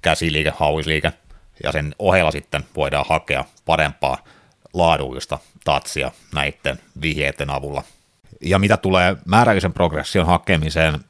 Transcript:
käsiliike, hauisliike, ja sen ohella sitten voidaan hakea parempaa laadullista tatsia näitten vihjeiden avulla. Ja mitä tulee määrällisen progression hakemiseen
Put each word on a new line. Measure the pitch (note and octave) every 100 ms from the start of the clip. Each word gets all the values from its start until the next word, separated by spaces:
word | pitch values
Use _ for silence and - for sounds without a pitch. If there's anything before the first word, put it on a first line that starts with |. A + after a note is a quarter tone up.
käsiliike, | E2 D#2 E2 D2+ D2+ -
hauisliike, | D2+ D#2 D#2 D#2 D#2+ - _ - _ _
ja | -
sen | D2+ D2 -
ohella | G2 F#2 D#2+
sitten | C#2+ - C#2+ - -
voidaan | C#2+ C#2+ C2+
hakea | D#2 - C#2 C2+ _
parempaa | - D#2 D2 - C#2 B1+ _ _ _ _ _
laadullista | F2+ E2+ D2+ C2+ B1+ - C2 _ _
tatsia | - C#2+ - D2 C2 - _
näitten | D2+ C#2+ - C#2 C2+ _ -
vihjeiden | D#2+ D2+ C#2+ C#2+ C#2+
avulla. | C#2 C#2+ C#2 - _ _ _ _ -
Ja | E2 F#2+
mitä | G2+ A2
tulee | F#2+ F#2 F2+ F#2+
määrällisen | - G#2+ A#2 G2+ F2+
progression | - F2 D2+ - G2+ E2
hakemiseen | F2 - F2 D#2 D#2 D#2+ D2